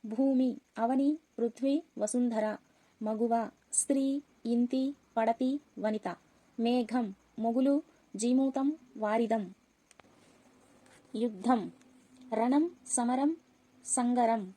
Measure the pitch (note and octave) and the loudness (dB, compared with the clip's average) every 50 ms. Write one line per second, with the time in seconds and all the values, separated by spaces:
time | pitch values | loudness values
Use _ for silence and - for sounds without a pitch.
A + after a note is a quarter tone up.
0 | - G#3+ A3 A3+ C4+ C4+ C4+ B3+ C4 B3+ - - _ _ _ - A3+ A#3 C4 C4 | -10 -8 -2 0 2 2 4 4 2 2 0 -4 _ _ _ -2 0 0 2 2
1 | C#4 C#4+ D4+ D#4 _ _ _ - A#3 A#3 A3+ - B3 C4+ C#4 D#4 F4 _ _ - | 2 2 0 -2 _ _ _ -2 -2 -2 -2 -2 0 0 0 0 -2 _ _ -6
2 | G#3 G#3+ - B3 B3 A#3+ A3+ A3 G#3+ G#3+ G#3 - _ _ _ _ _ _ _ _ | -4 -2 0 0 0 0 0 0 -2 -2 -4 -6 _ _ _ _ _ _ _ _
3 | A3 G#3+ A3 G#3+ A#3 A#3 A#3 A#3 A3 G3+ _ _ _ _ - - - - C#4+ C#4 | -6 -4 -2 0 0 2 2 0 0 -4 _ _ _ _ -4 -4 0 0 0 0
4 | C4+ C4+ C4+ C#4+ - _ _ _ _ A#3 A#3 A#3+ A#3+ A#3+ - C4 C4 C#4 C#4+ _ | 2 0 -2 -4 -6 _ _ _ _ 0 0 2 2 0 0 -2 -2 -2 -6 _
5 | _ _ _ A#3 A3+ A3+ A3+ - B3+ B3+ C4+ C#4+ _ _ _ G#3 G3 G#3+ G#3+ G#3+ | _ _ _ 0 0 0 0 0 0 -2 -2 -4 _ _ _ -6 -4 -4 -4 -4
6 | - F#3+ F3 - _ _ _ _ _ _ _ - A3+ A#3 B3 B3+ A#3+ G#3+ A3+ B3 | -6 -8 -10 -10 _ _ _ _ _ _ _ -2 0 0 2 0 0 0 -2 -2
7 | A#3 G3+ G3 _ _ _ _ - A3 A#3 A#3 B3 B3+ C#4 C#4+ D4 D#4+ - _ _ | -2 -4 -8 _ _ _ _ -4 -4 0 0 2 2 4 2 2 -2 -6 _ _
8 | _ _ - G3 G#3+ A#3+ B3+ C4 C4+ C4+ C4 C4+ C4+ C#4+ D#4 - - - - - | _ _ -10 -4 0 2 2 2 2 2 0 0 -2 -2 -2 -4 -12 -20 -10 -6
9 | G#3+ G#3 G#3+ A3+ A#3 G#3+ A3+ A3+ G3+ F3+ F#3+ _ _ _ _ _ _ _ - _ | -2 0 0 0 2 2 0 -2 -2 -6 -12 _ _ _ _ _ _ _ -20 _
10 | - - _ _ _ - _ _ _ - _ _ _ _ - - _ - - - | -20 -20 _ _ _ -20 _ _ _ -20 _ _ _ _ -20 -20 _ -20 -20 -20
11 | _ - - G#3+ A3+ A#3+ G#3+ F#3 G3+ A#3 B3+ A3+ F3+ F3 - - - - _ - | _ -12 -6 -4 -4 -4 -4 -4 0 2 2 2 0 -6 -10 -16 -20 -20 _ -20
12 | _ _ - - - - A3 G#3+ A3+ B3 C4 D4 D#4+ F4 - - - - - - | _ _ -20 -20 -10 -4 -2 0 2 4 4 4 2 2 -2 -10 -10 -4 -2 0
13 | A#3+ A#3+ B3+ B3+ C#4 D4 E4 - _ _ _ _ _ _ _ _ _ - - C4 | 0 0 0 2 2 0 0 -2 _ _ _ _ _ _ _ _ _ -4 -2 0
14 | B3 A#3+ B3 B3 A#3+ A3+ A3+ A3+ G3 F#3 G3 | 2 2 2 4 4 4 2 0 -2 -8 -14